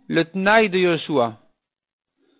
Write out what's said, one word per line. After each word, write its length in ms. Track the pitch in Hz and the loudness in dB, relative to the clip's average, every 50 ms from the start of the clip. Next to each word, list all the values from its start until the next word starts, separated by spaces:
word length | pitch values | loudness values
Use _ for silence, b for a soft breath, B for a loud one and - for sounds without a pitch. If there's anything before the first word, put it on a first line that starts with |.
| _ - | _ -4
le 160 | 156 165 160 | -2 -2 -2
tnaï 460 | 165 - 190 190 202 214 226 220 196 | -2 -4 -2 0 2 4 4 2 2
de 80 | 175 185 | 0 0
Yoshua. 600 | 180 175 165 147 - - 151 131 117 113 107 - _ _ _ _ _ _ _ _ _ _ _ _ _ _ _ _ _ _ _ _ | 0 0 0 -2 -4 -2 -2 0 0 -2 -4 -10 _ _ _ _ _ _ _ _ _ _ _ _ _ _ _ _ _ _ _ _